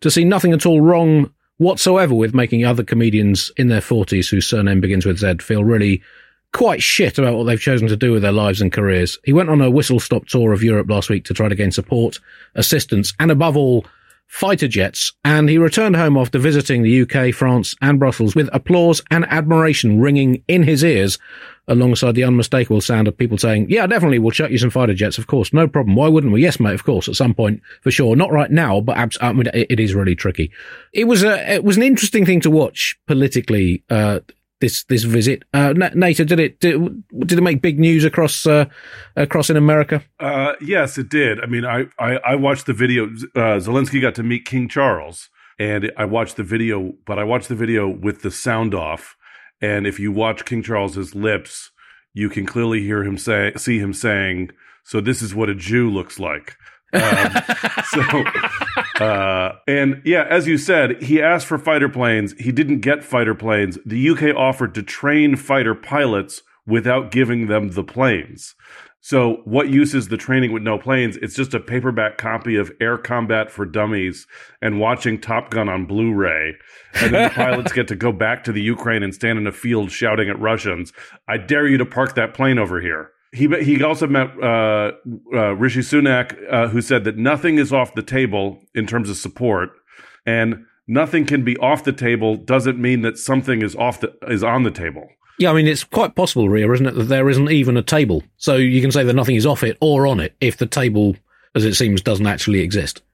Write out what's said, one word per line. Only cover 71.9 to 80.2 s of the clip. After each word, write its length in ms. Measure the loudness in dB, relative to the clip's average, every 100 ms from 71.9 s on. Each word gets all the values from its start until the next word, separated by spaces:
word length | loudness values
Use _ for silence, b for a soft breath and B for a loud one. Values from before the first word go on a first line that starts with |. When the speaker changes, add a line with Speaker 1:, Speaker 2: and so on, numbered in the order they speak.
| -2 -4 -4
Speaker 2:
copy 360 | -6 -6 -4 -2
of 160 | -4 -4
Air 200 | -4 -4
Combat 500 | -4 -4 -2 -2 -2
for 160 | -6 -8
Dummies 600 | -4 -2 -2 -6 -8 -16 B B B
and 180 | -6 -2
watching 400 | -2 -2 -4 -6
Top 300 | -4 -6 -4
Gun 180 | -4 -4
on 200 | -4 -4
Blu-ray. 640 | -2 -2 0 0 -2 -4 -8 B B B
And 180 | B 0
then 120 | 2
the 60 | 0
<laughs> 40 |
pilots 400 | 0 -2 -2 -4
get 140 | -4 -6
to 80 | -4
go 160 | -4
back 320 | -2 -4 -4
to 80 | -6
the 100 | -4
Ukraine 400 | -4 -4 -4 -4
and 100 | -4
stand 280 | -6 -4 -4
in 80 | -4
a 40 |
field 400 | -6 -2 -2 -2
shouting 380 | -4 -2 -2